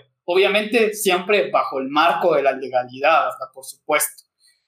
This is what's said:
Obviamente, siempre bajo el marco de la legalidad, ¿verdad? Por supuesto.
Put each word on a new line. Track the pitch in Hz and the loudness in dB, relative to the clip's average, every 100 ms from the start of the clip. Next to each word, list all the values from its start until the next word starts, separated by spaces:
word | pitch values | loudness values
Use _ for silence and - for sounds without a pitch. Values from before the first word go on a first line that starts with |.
| - _ | -10 _
Obviamente, | - 185 202 208 214 233 208 | -2 0 2 0 0 0 0
siempre | 208 190 180 185 208 - | 0 0 0 0 0 2
bajo | 135 - 139 | -2 -2 -6
el | 135 | -2
marco | 147 170 175 175 | 2 2 2 0
de | 147 | 2
la | 139 | 0
legalidad, | 131 131 127 123 127 147 151 - | -2 -4 -4 -4 2 4 4 2
¿verdad? | - 131 | -6 -14
Por | 131 | -16
supuesto. | - - - 151 - - _ _ _ _ | -20 -16 -2 -2 -2 -8 _ _ _ _